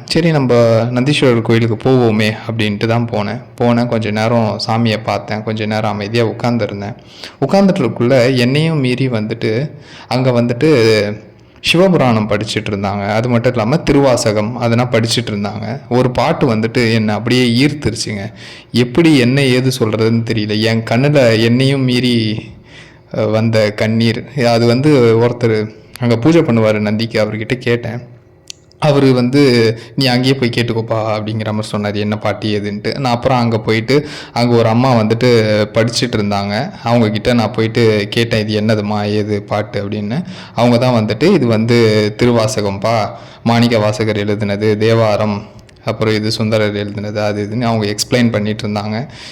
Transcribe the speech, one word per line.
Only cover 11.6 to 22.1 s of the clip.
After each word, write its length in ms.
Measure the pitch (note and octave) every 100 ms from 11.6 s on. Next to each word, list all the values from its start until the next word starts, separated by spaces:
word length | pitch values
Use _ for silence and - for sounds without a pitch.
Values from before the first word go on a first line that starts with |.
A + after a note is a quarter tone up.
| -
சிவபுராணம் 560 | E3 F#3+ D#3 B2+ A2+ G#2+
படிச்சிட்டு 420 | G#2+ A2+ A2 A2
இருந்தாங்க. 360 | G2 G2 G2+ G2+
அது 220 | A2 A#2+
மட்டும் 240 | A#2+ B2
இல்லாம 240 | A#2+ G#2+ D#3
திருவாசகம் 800 | - C#3+ C3+ A#2+ A2+ G#2 G#2 B2
அதெல்லாம் 340 | A#2+ A2+ B2
படிச்சிட்டு 400 | A#2 A2+ - A#2
இருந்தாங்க. 500 | G#2 G#2 G#2+ G#2+ C#3 -
ஒரு 220 | B2 B2+
பாட்டு 440 | B2 C3 E3 C#3+
வந்துட்டு 380 | A2 A2 B2+ A2+
என்னை 220 | A2+ G#2+
அப்படியே 520 | G#2 A#2 B2+ B2 A#2 D3
ஈர்த்துருச்சுங்க. 680 | D3 A2+ A#2 - G#2 G2 - - - -
எப்படி 460 | A2+ B2 - E3 C#3+
என்ன 240 | A#2+ C#3
ஏது 280 | C3+ B2 C3 B2+
சொல்றதுன்னு 440 | A2 A2 A2+ A#2 A#2
தெரியல. 280 | A2 G#2 G#2+
என் 220 | A2 A2+
கண்ணுல 600 | A2+ A#2 D3 D3 A#2+ A2
என்னையும் 400 | A#2 B2 C3+ C#3
மீறி, 640 | B2+ B2 B2